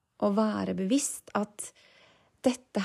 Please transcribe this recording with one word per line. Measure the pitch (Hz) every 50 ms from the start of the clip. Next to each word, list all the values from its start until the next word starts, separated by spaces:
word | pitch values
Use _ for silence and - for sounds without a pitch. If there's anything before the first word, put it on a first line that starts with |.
| _ _ _ - 208
å | 208 196
være | 214 220 214 208 202 190 190 185
bevisst | 180 190 190 254 285 - - - - - - -
at | 208 208 - - - - - - - - _ _ - - - _ _ _ _ _ _ -
dette | 254 247 - - _ - 208